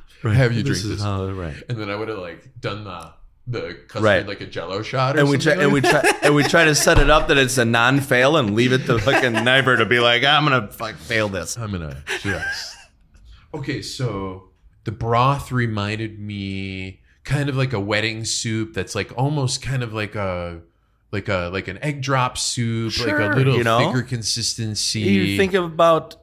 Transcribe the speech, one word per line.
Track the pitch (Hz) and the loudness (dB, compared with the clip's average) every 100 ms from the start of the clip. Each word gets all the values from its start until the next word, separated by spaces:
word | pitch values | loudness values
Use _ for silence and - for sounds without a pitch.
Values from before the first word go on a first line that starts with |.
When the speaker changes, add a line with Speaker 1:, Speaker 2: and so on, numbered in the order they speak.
| - - | -20 -8
Speaker 1:
Right. | 113 107 | 0 4
Speaker 2:
have | 123 | 4
you | 117 | 2
Speaker 1:
This | 101 90 | 0 -2
Speaker 2:
drink | 104 | -4
Speaker 1:
is | 98 | -4
Speaker 2:
this." | |
Speaker 1:
how, | 101 98 95 | -4 -2 -4
right. | 95 85 69 - | -6 -8 -10 -10
Speaker 2:
And | 120 | -8
then | 104 | -6
I | 101 | -6
would | 110 | -6
have, | 107 | -8
like, | 87 82 - - | -10 -14 -18 -10
done | 113 101 | -8 -8
the, | 101 87 82 - - _ - | -10 -12 -14 -20 -20 _ -8
the | 113 85 90 - | -8 -8 -12 -12
custard | 113 | 0
Speaker 1:
Right. | 107 95 90 | 4 4 0
Speaker 2:
like | 98 | -8
a | 92 | -10
Jell-O | 98 87 98 | -10 -6 -6
shot | 107 131 131 139 | -4 -2 0 2
or | |
Speaker 1:
And | 143 | 4
we | 139 | 4
Speaker 2:
something | 160 | 2
Speaker 1:
try, | 147 | 2
and | 143 | 4
Speaker 2:
like | 139 | 4
Speaker 1:
we | - | 4
Speaker 2:
that. | - | 4
Speaker 1:
try, | 403 415 | 2 2
and | - | 4
we | 147 | 4
try | 143 170 | 4 4
to | 160 | 4
set | 143 - 160 | 4 4 6
it | 143 | 6
up | 156 160 | 6 4
that | 143 | 4
it's | 131 123 | 4 2
a | |
non-fail | 117 117 120 139 131 123 131 160 | 2 4 4 2 2 4 4 4
and | 113 | 2
leave | 104 123 | 2 2
it | 127 135 | 2 2
to | 117 | 0
fucking | 104 131 123 | 2 2 2
Speaker 2:
<laughs> | 113 | 0
Speaker 1:
Niver | 117 131 131 123 | 2 4 4 2
to | 107 | 4
be | 123 | 4
like, | 120 120 | 4 4
"I'm | 135 151 | 4 4
gonna, | 147 131 104 | 4 0 -2
fuck, | - 113 110 | -10 -10 -10
fail | - 113 107 | -4 -2 0
this." | 95 82 - | -2 -6 -8
Speaker 2:
I'm | 110 | -6
gonna | 95 78 69 73 - | -6 -8 -12 -8 -6
just. | 98 92 - - - - - _ _ _ - - _ | -4 -4 -6 -8 -10 -16 -20 _ _ _ -20 -20 _
Okay, | 156 135 117 | -10 -8 -8
so | - - 123 101 95 95 - _ _ _ | -8 -6 -6 -4 -8 -12 -18 _ _ _
the | - | -12
broth | 101 117 117 131 139 - | -6 0 2 4 2 -4
reminded | 127 117 107 101 107 110 107 | -2 -2 -2 -4 -4 -6 -10
me | 104 101 98 95 98 95 95 - _ _ | -10 -8 -6 -6 -8 -8 -10 -14 _ _
kind | - 135 143 | -4 -2 -2
of | 135 | -2
like | 131 | -2
a | 113 | -2
wedding | 101 104 110 110 | -2 0 0 -4
soup | 110 - 117 110 110 | -6 -4 -2 -4 -4
that's, | - 92 | -6 -6
like, | 104 95 113 | -6 -6 -2
almost | 135 151 131 - | -2 0 -2 -4
kind | 117 131 | -4 -4
of | 120 | -4
like | 107 104 | -6 -6
a, | 110 98 90 87 85 - _ _ _ _ | -4 -4 -4 -8 -10 -16 _ _ _ _
like | 104 95 | -8 -4
a, | 95 87 | -4 -2
like | 95 92 | -6 -8
an | 92 | -8
egg | 147 147 | -6 -6
drop | 131 135 123 - | -2 0 0 -2
soup, | - - 117 113 113 - | -6 -4 -2 -2 -4 -2
like | - | -2
a | |
Speaker 1:
Sure, | - - | 0 0
Speaker 2:
little | 135 135 120 | 2 2 2
Speaker 1:
you | |
know? | 117 113 | 4 2
Speaker 2:
thicker | 147 131 | 2 0
consistency. | 117 120 110 - 110 - 110 107 - 110 | -4 -6 -4 -4 -4 -4 -6 -4 -4 -2
Speaker 1:
You | 180 196 190 196 | 2 2 2 0
think | 190 | 0
about | 185 175 160 170 160 160 - | 0 -2 2 4 4 0 -18